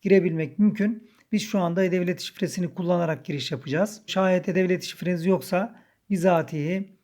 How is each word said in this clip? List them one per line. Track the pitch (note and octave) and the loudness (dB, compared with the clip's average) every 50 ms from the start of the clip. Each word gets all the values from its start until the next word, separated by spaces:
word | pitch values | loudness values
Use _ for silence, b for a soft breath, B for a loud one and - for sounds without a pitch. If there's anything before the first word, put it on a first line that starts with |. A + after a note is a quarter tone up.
girebilmek | _ G3 F#3+ G3 E3+ F3+ E3 D#3+ D#3+ D#3 - - | _ 6 6 6 6 4 -2 -2 -4 -4 0 2
mümkün. | G#3 G#3+ - - G3 G#3+ A#3 G#3+ B B B B B B | 2 2 4 2 0 -2 -2 -4 B B B B B B
Biz | - G#3 | -4 -4
şu | - - - G3+ | -2 -2 -2 0
anda | F3+ E3+ E3+ F3+ F#3+ | 0 0 2 2 2
E-Devlet | F#3 E3+ F#3 F3+ F3 F3+ - | 2 2 0 0 0 -2 -4
şifresini | - - - - G3 D#3+ - - F3+ E3 - | -6 -14 -8 -6 -6 -4 -2 -4 -6 -6 -4
kullanarak | - F3+ E3+ F3+ F3 E3+ E3 D#3 - - | -6 -2 0 0 0 2 0 -2 -4 -4
giriş | - D3+ C#3+ B2 - | -8 -6 -6 -6 -6
yapacağız. | D3+ C3 - C3+ C3 D#3 G3 G#3+ - - _ - | -8 -8 -6 -4 0 0 0 -2 -4 -12 _ -6
Şayet | - F#3+ F#3+ F#3 F#3 F3+ F3+ - | -2 0 2 2 2 2 0 0
E-Devlet | F3+ F#3 F#3 F3+ F#3 F3+ F#3 | 0 0 2 2 0 -2 -2
şifreniz | - - - - F3 F3+ E3+ D#3+ | -10 -12 -8 -4 -4 -4 -2 2
yoksa | F#3 F#3+ F3 - - - F3+ G3 A#3+ B B B B B B B _ | 2 2 0 0 -2 -2 -2 -2 -2 B B B B B B B _
bizatihi | G3+ F#3 E3 F#3+ F3 E3 D#3 - - D#3 C#3+ D#3 F3+ F#3+ G3 F#3+ - _ | -2 2 4 4 4 4 2 -2 -4 -4 -4 -2 -2 -4 -6 -8 -14 _